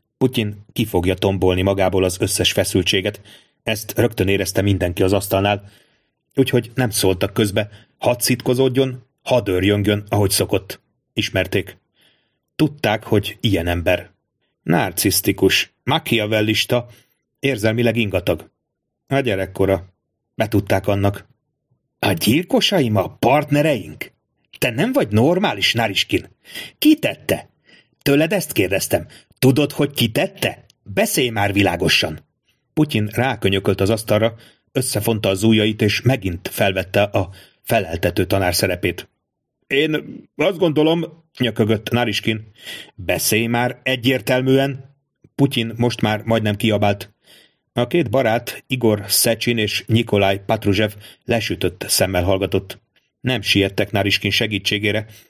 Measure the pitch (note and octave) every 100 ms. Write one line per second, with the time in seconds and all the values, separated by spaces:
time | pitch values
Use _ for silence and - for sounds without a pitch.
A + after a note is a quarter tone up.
0 | _ _ B2+ A#2+ G#2 G#2 - - A2 F2+
1 | F2+ F2+ G2 G2 F#2 F2+ F#2+ F#2+ F#2 F#2+
2 | F#2 - G2+ - E2+ - F#2+ G2 F2 G2+
3 | G#2 - - - _ _ - A2 - -
4 | - - F#2+ G2 F#2 - G2+ F#2+ F2+ E2+
5 | F#2 G2 - F#2+ G2+ G#2 - - _ _
6 | _ _ _ - B2+ B2 A2 - B2 -
7 | F#2 F2+ G2 - G#2+ G#2 G#2 - _ _
8 | - B2 - B2 - B2 C3+ B2+ C3+ B2+
9 | - _ - B2+ G2+ F#2 F#2+ G#2 G#2 G#2
10 | G#2 G#2 G2 - F2+ F#2+ - - _ _
11 | _ - G#2 F#2+ F#2 G2+ - - _ _
12 | _ _ _ _ _ - D#3 - A2 A2
13 | - G#2+ - - A2 F#2+ E2+ F2 E2+ F2+
14 | - _ _ _ _ _ - A2+ G2+ -
15 | G2+ - - - F#2+ - - _ - D3+
16 | - A#2 G#2+ A2 G#2+ G#2+ - B2 A#2 -
17 | _ _ _ _ C3+ A#2 A2 A2+ A#2+ A2+
18 | G#2 F2+ - E2+ - _ _ _ _ _
19 | _ C#3 B2+ F#2+ F#2+ F#2+ F#2+ F#2+ F#2 _
20 | _ _ _ - A2 G2+ G2+ G2 - G2+
21 | G2+ G2+ - _ _ _ _ _ _ _
22 | G#2+ E2 G3+ E3+ F3+ B3+ - F#3+ B2 G#2+
23 | F2+ - A#2 C#3+ C#3 C#3+ D#3 B2+ D#2+ -
24 | - _ _ _ _ - C3 A2+ A3 C4
25 | C3 G#2 C3+ F3+ F#3+ G#2 - A#2 A2+ F#2+
26 | - F#2 - _ - - - _ D4+ D4+
27 | A2+ - - - - _ _ _ _ _
28 | - C#3+ E3 G3+ - - F#2 F#2+ - -
29 | - - _ _ C3 C3+ C#3+ - D3 -
30 | A#2 B2+ F#3 - G2+ - _ _ - G2+
31 | G#3+ - B2 A2 G2+ G2 F#2+ F2 E2+ -
32 | - D2+ - _ _ _ _ - D3+ A2+
33 | G#2 A2 C3 A2+ G2 G2 G2+ F#2+ G2 A2
34 | - G#2 A2+ A2+ - _ _ C3+ B2+ G#2
35 | G#2+ A2 G#2+ F#2+ A2 A2 G#2+ G#2+ G#2+ -
36 | B2 C3 F#2+ F2+ - - G2+ F#2 F2 G#2
37 | G2+ A2 F#2 - - _ - A2+ E2+ E2+
38 | F2+ E2 F2+ G2 F#2 F2 F#2 F2+ F2 E2+
39 | - _ _ _ _ _ _ C#3 D#3 D3+
40 | - - - - D#3+ F3 F3+ D3 D#3 E3+
41 | E3 - _ - B2 G#2+ G#2+ G#2+ - A#2+
42 | A#2+ G2+ - A2 A2 _ - - - -
43 | F#2 F2+ - A2 A#2 A#2+ B2 B2 - B2+
44 | A#2+ B2+ G#2 C3 C3 C3+ C#3 C3 - _
45 | _ _ _ - C#3 A#2+ A2+ A2+ A#2+ -
46 | G#2+ G#2+ G#2+ A2+ G#2+ G2+ A2 G#2 G#2 G2+
47 | - _ _ - _ _ _ - B2 F3
48 | B2 C3 A#2 A#2 A#2 - - C3 A2+ G#2
49 | G2+ - A#2 A2+ - A#2 G#2 - - A2+
50 | A#2 G2+ G2 G2 - A2 G#2 G2 G#2+ -
51 | - - - A#2 G#2+ F2+ - - - -
52 | F#2 F#2 F2+ F#2+ F#2+ F#2+ F#2+ - _ _
53 | _ _ B2 B2 F2+ G2+ F#2+ F#2+ G2 G#2
54 | G2+ F#2+ G2+ - A2 G2+ - G#2 G#2 G#2
55 | A2 - _